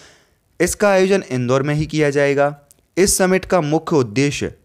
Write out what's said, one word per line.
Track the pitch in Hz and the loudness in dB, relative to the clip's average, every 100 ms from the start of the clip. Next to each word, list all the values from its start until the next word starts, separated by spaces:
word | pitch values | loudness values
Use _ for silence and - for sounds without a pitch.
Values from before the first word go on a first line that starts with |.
| - _ _ _ _ _ | -20 _ _ _ _ _
इसका | 175 - 208 | -4 0 2
आयोजन | 190 190 196 - | 2 2 0 -2
इंदौर | 127 123 135 | -4 0 0
में | 143 | 0
ही | 147 151 | -2 -4
किया | 151 147 | 0 0
जाएगा। | 143 143 139 143 147 _ _ _ - | 2 0 2 0 -2 _ _ _ 0
इस | 185 - | 0 2
समिट | 185 185 | 2 0
का | - 185 | 0 -2
मुख्य | 147 156 156 160 | 0 -2 0 0
उद्देश्य | 120 104 143 135 95 - | 0 -2 -2 -2 -8 -10